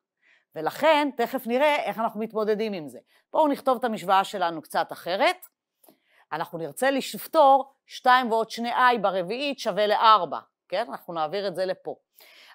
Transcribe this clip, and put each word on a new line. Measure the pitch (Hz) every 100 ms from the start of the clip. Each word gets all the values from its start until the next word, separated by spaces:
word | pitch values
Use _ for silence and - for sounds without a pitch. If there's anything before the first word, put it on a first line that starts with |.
| _ _ _ _ _ 156
ולכן, | 156 - 302 294 294 247
תכף | 233 262 226
נראה | 247 294 294
איך | - 202
אנחנו | 226 208
מתמודדים | 220 214 214 214 220
עם | 190 147
זה. | 117 - _ _
בואו | - 302
נכתוב | 254 - 240
את |
המשוואה | 247 208 175 190
שלנו | 190 202 175 160
קצת | - 185 160
אחרת. | 139 - 190 311 359 - _ _ _ _ _ _ _ _
אנחנו | 156 160 170
נרצה | 160 - 262
לפתור | 277 - 208 - 320 277 269 - _ _
שתיים | - 254 254 247
ועוד | 226 220
שני | - 233
i | 240 254 240
ברביעית | 190 185 175 240 285 269
שווה | 226 190 208
לארבע. | 208 220 214 165 120 - _ _
כן? | 180 247
אנחנו | 226 -
נעביר | 170 156 196 196
את | 165
זה | 185
לפה. | 185 - - _ _ - - -